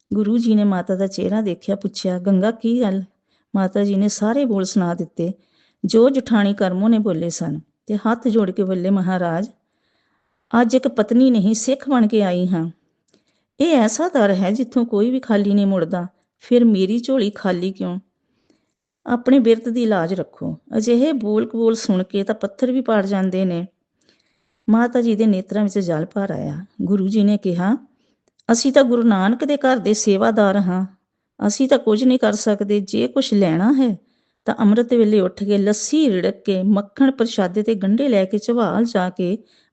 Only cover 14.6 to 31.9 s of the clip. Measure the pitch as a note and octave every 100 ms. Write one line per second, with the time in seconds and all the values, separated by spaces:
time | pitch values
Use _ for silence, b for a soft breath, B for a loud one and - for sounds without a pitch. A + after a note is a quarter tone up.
14.6 | B3 B3+ A#3 G3+ A#3 B3+ - G#3 G3+ G3+
15.6 | G3 F#3+ E3 F3+ F3+ _ _ _ - A#3+
16.6 | A#3 G3 F#3+ A#3 A#3+ C4 G#3 G#3 G3 F3+
17.6 | F#3 F#3+ F#3 F3+ _ _ _ _ _ _
18.6 | _ _ _ _ - B3 B3 C4+ A3+ A3+
19.6 | A#3 A#3 A3+ G3 E3 F#3 - - - D#3
20.6 | - A3+ G#3+ A#3+ D4 C#4 G#3 G#3+ A#3 A3+
21.6 | A3+ A3+ - F#3 F#3 G3+ G3 G#3+ G3 -
22.6 | B3+ C4 B3+ G#3+ G3 G3 F#3+ F#3 F#3+ E3+
23.6 | F#3 _ _ _ _ _ _ _ _ _
24.6 | - A3 A#3+ B3 A#3 G#3 A3 F#3 F#3+ G3+
25.6 | G#3 G3+ F3 D#3 F3+ G3+ G3 D3 D3 D3+
26.6 | G3 - F#3 G3+ F#3+ G#3+ G3+ G#3 F#3+ F3
27.6 | F#3 C4+ - _ _ _ _ _ - A#3
28.6 | C#4 C#4 B3+ A#3+ A3+ F#3+ G3 A#3+ D4 C#4+
29.6 | C4 B3+ F#3+ G#3+ G#3+ G3 A3+ A3 G3+ G3+
30.6 | F#3 F#3 F#3+ _ _ _ _ - G#3 G#3
31.6 | C4+ C4 A3+